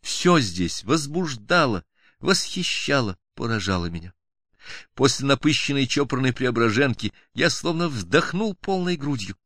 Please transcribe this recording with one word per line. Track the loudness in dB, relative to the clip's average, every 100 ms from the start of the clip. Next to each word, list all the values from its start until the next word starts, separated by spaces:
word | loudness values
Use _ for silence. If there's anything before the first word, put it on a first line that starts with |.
Все | -6 0 4 4
здесь | 2 0 -2 -2
возбуждало, | 0 0 0 -4 -4 -6 0 2 4 0 -6 _ _ _
восхищало, | 0 0 0 -4 -4 -4 0 0 0 -4 _
поражало | -8 -2 -2 0 0 0
меня. | -6 -12 _ _ _ _ _ -18 -18 -16
После | 2 2 2 0
напыщенной | 2 2 0 0 0 0
чопорной | 0 0 0 0
Преображенки | 0 -2 2 2 4 2 0 -6 _ _
я | 0 0
словно | 0 -4 -2 -2
вдохнул | -4 0 0 2 -2 -4
полной | -4 -4 -2 -2 -2
грудью. | -2 -4 -6 -12